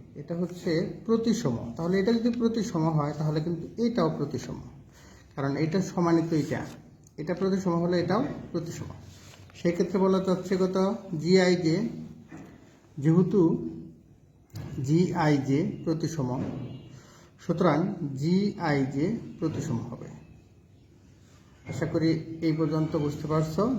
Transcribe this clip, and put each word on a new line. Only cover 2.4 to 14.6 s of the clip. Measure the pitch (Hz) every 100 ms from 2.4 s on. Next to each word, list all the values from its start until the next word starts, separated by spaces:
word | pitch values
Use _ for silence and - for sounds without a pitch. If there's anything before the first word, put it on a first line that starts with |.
| 226 233 190 165 160
হয় | 156 147 151
তাহলে | 156 156
কিন্তু | 160 165 - -
এটাও | 233 - 160 -
প্রতিসম, | 143 127 - - - - - - - - - -
কারণ | 139 143
এটা | 156 185
সমানিত | - - 170 165 160
এটা, | 160 135 120 - - - - - -
এটা | 156
প্রতিসম | 175 190 190 185 170
হলে | 175 180
এটাও | 160 196 285 - -
প্রতিসম। | 175 - - - - - - - - - -
সেক্ষেত্রে | 180 175 185 202
বলা | 190 190
যাচ্ছে | 190 180 - 190
কত? | 185 185 190 220 - 156
জিআইজে, | 156 185 180 170 160 170 233 - - - - - - - - - - -
যেহেতু | 139 170 185 208 165 - - - - - - - - _ _ -